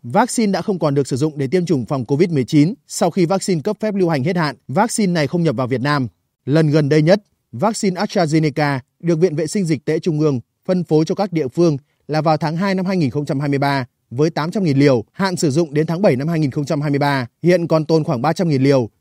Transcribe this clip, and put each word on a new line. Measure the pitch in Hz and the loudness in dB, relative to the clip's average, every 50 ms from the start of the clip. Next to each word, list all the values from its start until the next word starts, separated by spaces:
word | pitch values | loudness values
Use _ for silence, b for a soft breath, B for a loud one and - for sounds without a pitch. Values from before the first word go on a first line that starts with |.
| - | -12
Vaccine | 120 123 196 240 240 - - 226 202 | 0 2 2 2 2 2 0 0 0
đã | 190 165 | 0 -2
không | 165 - 202 170 | -2 -4 -4 -2
còn | 170 151 139 | 0 0 0
được | 143 139 - | 0 0 0
sử | 147 123 | -2 -2
dụng | 143 156 147 147 | -2 -2 -2 -4
để | 139 127 | -4 -2
tiêm | 143 185 180 | 0 -2 0
chủng | 160 175 135 113 | 0 0 -2 0
phòng | - 156 135 117 | -2 -4 -4 -2
covid | - 143 139 180 185 | -2 2 2 2 2
mười | 170 139 127 | 2 -2 -2
chín. | - - 151 147 165 247 _ _ _ | 2 4 4 4 4 2 _ _ _
Sau | - - 208 175 | -4 -2 -2 0
khi | - 208 175 | 2 0 0
vaccine | 156 196 190 - - 185 160 | 2 0 -2 0 0 -2 -2
cấp | 131 214 214 _ | 0 -4 -4 _
phép | - 214 196 | -4 -4 0
lưu | 202 185 170 | 0 0 0
hành | 165 143 127 | 0 0 0
hết | 165 196 - | 0 0 0
hạn, | 160 147 139 _ _ - | -2 -2 -4 _ _ -4
vaccine | 156 175 214 233 - - 214 185 175 | 0 0 0 0 2 0 0 0 2
này | 170 151 190 | 0 -2 0
không | - 175 170 | 0 0 0
nhập | 160 127 | 0 0
vào | 110 131 117 | -2 -2 -2
Việt | 131 120 | -2 -2
Nam. | 117 143 147 143 131 107 _ _ _ _ _ _ _ | 0 0 0 0 -2 -4 _ _ _ _ _ _ _
Lần | 123 139 160 160 151 | 0 2 2 2 4
gần | 143 156 151 135 | 2 2 2 2
đây | 151 156 | 2 2
nhất, | 151 156 190 214 _ _ _ _ _ _ | 2 2 0 -2 _ _ _ _ _ _
vaccine | - 117 156 214 220 - - 196 180 170 | -8 -4 -4 -4 -2 -2 -2 -4 -2 -2
AstraZeneca | 208 208 - 208 170 151 151 160 160 156 131 - 151 143 143 131 - _ _ _ | -6 -4 -2 -2 -2 0 0 0 0 0 -2 -2 -2 -2 -2 -4 -6 _ _ _
được | - 165 170 160 | -4 -2 0 2
Viện | 175 190 156 | 0 0 0
Vệ | 143 170 151 | -2 -6 -4
sinh | - 214 190 | -4 -4 -2
Dịch | 156 165 120 _ | -2 -2 -4 _
tễ | - 156 170 | -4 -4 -2
Trung | - 185 156 147 | -2 -2 -2 0
ương | 156 151 139 120 - _ _ _ _ | 0 0 0 -2 -6 _ _ _ _
phân | - 185 185 170 | -4 -2 -2 0
phối | _ 160 151 160 | _ 0 0 2
cho | 160 185 | 0 -2
các | - 196 208 170 | -4 -4 -2 -2
địa | 160 147 127 | -4 -4 -4
phương | - - 175 170 151 135 _ _ _ _ _ - | 0 0 2 2 2 -2 _ _ _ _ _ -4
là | 147 156 | -4 -2
vào | 151 165 156 147 | 2 2 0 0
tháng | 160 151 160 165 | 0 -4 -4 -2
hai | 196 196 190 | -2 -2 -2
năm | 185 185 | -2 -2
hai | 185 196 185 | -2 0 0
nghìn | 160 131 | 0 0
không | 113 147 147 | 0 -2 -4
trăm | 143 165 143 | -2 -4 -2
hai | 147 143 | -2 -2
mươi | 139 139 | 0 0
ba | 143 139 139 139 127 - _ _ _ _ | 0 0 0 -2 -4 -6 _ _ _ _
với | 117 120 151 170 | -2 0 0 0
tám | 165 160 147 165 | 0 -2 -6 -4
trăm | 180 220 190 | -2 -2 0
nghìn | 165 139 135 | 2 2 4
liều, | 139 143 135 117 104 _ | 6 4 4 2 0 _
hạn | _ - 196 190 180 | _ -4 -2 -2 -2
sử | - - 156 | 0 -2 0
dụng | 127 156 175 151 135 | 0 0 -2 0 0
đến | 143 160 | -2 -2
tháng | 160 170 165 | -2 -2 2
bảy | 208 202 143 | 2 2 2
năm | 120 143 160 | 2 -2 -2
hai | 170 160 | -2 0
nghìn | 156 135 | -2 -2
không | 117 156 147 | -2 -4 -4
trăm | - 170 147 | -2 -4 -2
hai | 143 151 | -2 -2
mươi | 139 143 | 0 0
ba. | 143 143 143 135 123 - _ _ - | 0 0 0 -2 -4 -6 _ _ 2
Hiện | 170 180 180 170 156 | 2 2 2 2 2
còn | 165 160 156 | 0 0 2
tồn | - 165 160 151 | 2 2 0 2
khoảng | - 156 117 | 0 -2 0
ba | 120 151 165 | 0 -2 0
trăm | - 190 170 | 0 0 0
nghìn | 147 131 131 | 2 2 4
liều | 139 139 135 120 104 _ _ | 4 4 4 2 -2 _ _